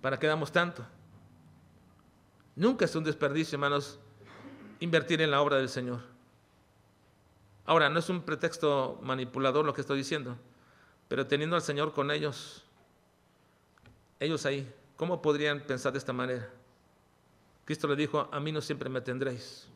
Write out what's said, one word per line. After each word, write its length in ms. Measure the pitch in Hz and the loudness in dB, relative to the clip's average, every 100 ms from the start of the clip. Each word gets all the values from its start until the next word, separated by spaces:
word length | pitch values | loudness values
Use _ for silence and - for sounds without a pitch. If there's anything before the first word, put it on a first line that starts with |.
¿para 180 | 127 131 | -2 0
qué 80 | 156 | 2
damos 240 | 156 147 | 2 2
tanto?". 340 | 175 175 170 117 - - - - - - - - - - - - _ _ _ - | 2 2 -2 -14 -16 -20 -20 -20 -20 -20 -20 -20 -20 -20 -20 -20 _ _ _ -18
Nunca 320 | - 202 262 170 | 2 4 4 2
es 100 | 165 | 2
un 80 | |
desperdicio, 520 | 160 151 147 143 160 143 | -2 0 0 2 0 0
hermanos, 440 | 143 143 139 - - - - - - - - - | 2 2 -2 -12 -20 -20 -20 -18 -18 -18 -20 -8
invertir 400 | 170 165 143 165 | 2 2 4 2
en 100 | 156 | 4
la 120 | 143 | 4
obra 160 | 147 139 | 4 4
del 100 | 131 | 2
Señor. 480 | 131 123 120 - - - _ _ _ _ _ _ _ _ _ _ _ - - - | -2 -4 -6 -10 -20 -20 _ _ _ _ _ _ _ _ _ _ _ -20 -16 4
Ahora, 200 | 160 147 | 6 6
no 100 | 160 | 4
es 100 | 165 | 0
un 140 | 180 | -2
pretexto 760 | 156 147 165 - 151 143 127 - | -2 -2 -2 2 2 2 0 -4
manipulador 640 | 131 131 127 131 135 131 151 | -4 -4 -4 0 2 4 2
lo 80 | |
que 60 | 139 | 0
estoy 180 | 135 139 | -2 -2
diciendo, 380 | 139 156 127 120 - - _ - - _ _ | 0 -4 -4 -10 -14 -20 _ -20 -20 _ _
pero 180 | 127 135 | -2 2
teniendo 300 | 143 151 170 | 0 2 0
al 60 | |
Señor 300 | 151 143 156 | 0 0 0
con 200 | 147 139 | 0 0
ellos, 520 | 151 151 - - - - _ _ _ _ _ _ _ _ _ _ _ - - _ _ | 0 -2 -4 -12 -18 -20 _ _ _ _ _ _ _ _ _ _ _ -20 -20 _ _
ellos 260 | 147 160 143 | -2 0 0
ahí, 260 | 139 131 - - | -2 -6 -12 -20
¿cómo 260 | - 165 175 | -6 -2 0
podrían 380 | 151 147 147 143 | 2 4 2 0
pensar 320 | 143 127 139 | -2 -2 0
de 80 | 135 | -2
esta 140 | 135 | -4
manera? 360 | 127 127 123 107 - - _ _ _ _ _ _ _ _ _ | -4 -2 -4 -6 -14 -20 _ _ _ _ _ _ _ _ _
Cristo 240 | - 151 151 | -8 -4 0
le 80 | 143 | 2
dijo, 320 | 147 147 147 | 2 0 -2
"A 80 | 147 | -4
mí 140 | 147 | -4
no 80 | 156 | -4
siempre 280 | 147 139 131 | -4 -6 -4
me 120 | 131 | -6
tendréis". 680 | 123 127 135 120 - - - | -4 -2 -2 -4 -10 -18 -20